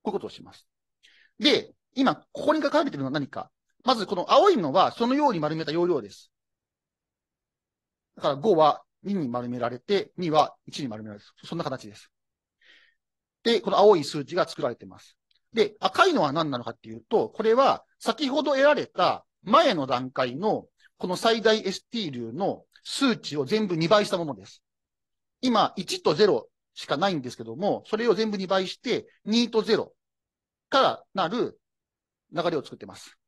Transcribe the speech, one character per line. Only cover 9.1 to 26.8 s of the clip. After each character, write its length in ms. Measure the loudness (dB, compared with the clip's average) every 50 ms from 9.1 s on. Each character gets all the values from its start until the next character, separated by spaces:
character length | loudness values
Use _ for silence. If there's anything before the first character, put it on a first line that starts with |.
| -2
に 160 | -2 -2 -2
丸 200 | -4 -6 -6 -6
め 100 | -6 -4
ら 100 | -4 -4
れ 100 | -6 -8
て、 320 | _ -2 -2 -2 -2 -6 _
二 140 | -6 -4 2
は 240 | 4 4 2 2 -2 _ _
一 140 | -16 -12 -10
に 80 | -10
丸 160 | -10 -10 -12 -14
め 60 | -16
ら 60 | -16
れ 40 | -18
る。 60 | _ _ _ _ -14
そ 120 | -12 -10
ん 20 |
な 60 | -8 -8
形 240 | -8 -8 -10 -12
で 80 | -18 -20
す。 160 | -20 -20 _ _ _ _ _ _ _ _ _ _ _ _ _ _ _ _ _ _ _ _ _ _ _ _ _ _ _ _
で、 180 | 0 0 0
こ 100 | 0 0
の 60 | 2
青 200 | 6 6 6 6
い 60 | 4 2
数 200 | -4 -8 -8 -10
値 100 | -6 -2
が 120 | -4 -4
作 140 | -4 -4 -6
ら 80 | -6 -6
れ 60 | -6
て 100 | _ -16
い 20 |
ま 120 | -20 -20 -20
す。 180 | -20 _ _ _ _ _ _ _ _ _ 0
で、 220 | 0 0 0 0 _
赤 260 | -4 -2 2 4 4
い 60 | 4 4
の 80 | 2
は 100 | 0 0
何 200 | 0 -2 -2 -4
な 60 | -4
の 60 | -8 -8
か 80 | -10
っ 40 | -14
て 140 | _ -16 -16
い 60 | -16
う 60 | -16
と、 280 | _ _ 0 0 0 0
こ 140 | _ -2 0
れ 100 | 2 4
は 300 | 4 4 2 2 0 _ _ _ _
先 300 | -4 -4 -4 -2 -4 -2
ほ 140 | -2 -2 0
ど 80 | 0
得 120 | 0 2 4
ら 120 | 4 2
れ 100 | 2 -2
た 400 | -6 _ 0 0 0 0 -2 _ _ _ _ _
前 300 | 2 4 4 4 4 2
の 140 | 0 -2
段 240 | -2 -2 -4 -4 -6
階 240 | _ -2 -2 -2 -4
の 300 | -4 -2 -2 -2 -2 -6 _ _ _ _ _ _
こ 100 | _ -6
の 80 | -6 -6
最 260 | 0 2 2 2 4
大 240 | 4 2 2 2 0
エ 60 | -6
ス 160 | -8 -8 _ _
テ 100 | -8 -8
ィ 80 | -6
ー 40 | -6
流 200 | -8 -8 -10 -10 -6
の 300 | -4 -4 -4 -4 -6 _ _ _ _ _
数 340 | -12 -4 0 0 0 0
値 200 | 0 -4 -8 -4
を 80 | -4 -2
全 220 | -2 -2 -2 -2
部 80 | -2 -2
二 120 | -2 2
倍 180 | 4 4 4 4
し 40 | 0
た 80 | -4
も 80 | -4 -4
の 100 | -6 -8
で 100 | -10 -14
す。 160 | -20 -20 _ _ _ _ _ _ _ _ _ _ _ _ _ _ _ _ _
今、 320 | -2 2 2 4 2 2 0
一 240 | -8 -8 -6 -8 -2
と 120 | _ 0 4
ゼ 140 | 4 4
ロ 220 | 4 4 0 -2 _ _ _ _ _ _
し 120 | -18